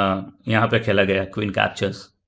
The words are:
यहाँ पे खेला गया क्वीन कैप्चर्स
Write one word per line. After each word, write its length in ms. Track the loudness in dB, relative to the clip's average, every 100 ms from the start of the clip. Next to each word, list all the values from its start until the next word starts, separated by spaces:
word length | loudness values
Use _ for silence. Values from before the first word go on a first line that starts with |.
| 2 0 -6 -12 -2
यहाँ 200 | 2 2
पे 120 | 0
खेला 240 | 2 2
गया 220 | 2 2 -2
क्वीन 240 | -4 -4
कैप्चर्स 600 | 0 -2 0 -4 -4 -16 _